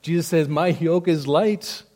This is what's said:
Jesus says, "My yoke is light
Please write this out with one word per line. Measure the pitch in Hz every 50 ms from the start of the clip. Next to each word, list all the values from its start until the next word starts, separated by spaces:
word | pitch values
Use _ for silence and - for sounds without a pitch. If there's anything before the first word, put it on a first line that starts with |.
Jesus | - 160 170 170 160 -
says, | 175 165 151 139
"My | 151 151 170 180
yoke | 170 180 170 160 170 180 170 180
is | 165 156 139
light | 135 143 160 214 214 208 190 - - - - - _ _